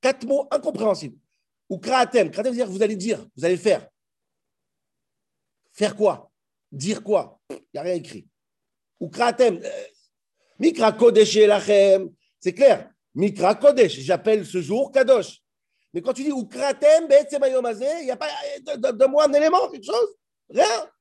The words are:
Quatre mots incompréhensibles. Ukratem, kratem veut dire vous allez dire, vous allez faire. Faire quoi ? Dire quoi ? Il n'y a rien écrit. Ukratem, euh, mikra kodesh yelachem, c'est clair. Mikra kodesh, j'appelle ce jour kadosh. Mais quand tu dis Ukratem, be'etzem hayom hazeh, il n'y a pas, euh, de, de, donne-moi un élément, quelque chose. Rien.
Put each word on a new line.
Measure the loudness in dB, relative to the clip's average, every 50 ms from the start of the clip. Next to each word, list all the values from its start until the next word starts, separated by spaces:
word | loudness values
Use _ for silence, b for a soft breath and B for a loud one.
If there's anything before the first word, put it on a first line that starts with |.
Quatre | 0 -2 -2 -2 -4
mots | -4 -2 -2 -2 -4
incompréhensibles. | -6 -4 -4 -4 -6 -2 -2 -2 -2 -4 -6 -16 -16 _ _ _ _ _ _ _ _ _ _ _
Ukratem, | -14 -12 -6 -2 0 0 0 2 2 0 0 0
kratem | -2 -6 -6 -4
veut | -4 -4
dire | -6 -6
vous | -2 -4
allez | -2 -2 -2
dire, | -4 -4 -6 -6 -6 -8 _ _
vous | -6 -2
allez | -2 -2
faire. | 0 0 0 0 0 -4 _ _ _ _ _ _ _ _ _ _ _ _ _ _ _ _ _ _ _ _ _ _ _ _ _ _ _ _ _ _ _ _ _ _ _ _ _
Faire | _ -4 -4 -4 -2
quoi ? | 0 0 0 0 -2 -12 _ _ _ _ _ _ _ _ _
Dire | -14 -8 -6 -6 -6 -6
quoi ? | -4 -2 -2 -2 -2 -4 _ _ _ _
Il | -20 -20 _ _ _
n'y | -10
a |
rien | -6 -6 -6
écrit. | -6 -8 -12 -20 -20 -20 _ _ _ _ _ _ _ _ _ _ _ _ _ _ _
Ukratem, | -14 -12 -6 -2 -2 -2 0 2 0 0 0 -2
euh, | -10 -12 -12 -12 -14 -16 _ _ _ _ _ _ _ _ _ _ _ _ _ _
mikra | -2 -2 0 2 0 0
kodesh | 2 4 4 4 6 6 4 4 4
yelachem, | 4 4 4 4 2 2 2 2 4 6 4 4 2 0 -8 _ _ _ _ _ _
c'est | -8 -8
clair. | -2 4 4 4 4 4 -2 -16 _ _ _ _
Mikra | _ -4 -4 -4 -2 0 0 0 0
kodesh, | 4 4 4 6 6 2 2 2 -8
j'appelle | -4 -4 -4 -2 0 0 0 0 -2
ce | -6 -8 -8
jour | -6 -4 -4 -4 -4 -2
kadosh. | 0 0 2 4 2 2 2 -6 -14 _ _ _ _ _ _ _ _ _ _ _
Mais | _ -8
quand | -6 -6
tu | -6 -4
dis | -6 -6
Ukratem, | -6 -6 -8 -10 -8 -6 -4 -4 -4 0 2 4 4 4 4 4
be'etzem | 4 4 4 2 -4 -2
hayom | -2 0 0 -2 -2
hazeh, | -4 -6 -6 -6 -6 -6 -6
il | -6
n'y | -8
a | -8
pas, | -6 -8 -8
euh, | -8 -10 -12 -12 -12 -14 -12 -12 -10
de, | -4
de, | -4 -4
donne-moi | 2 2 2 2 4 2 2 4
un |
élément, | 2 4 2 4 2 2 0 -2
quelque | -6 -14 -10
chose. | -6 -2 -2 -2 -2 -4 _ _ _ _ _ _ _
Rien. | 0 0 2 2 0 -4 -6 -12 _ _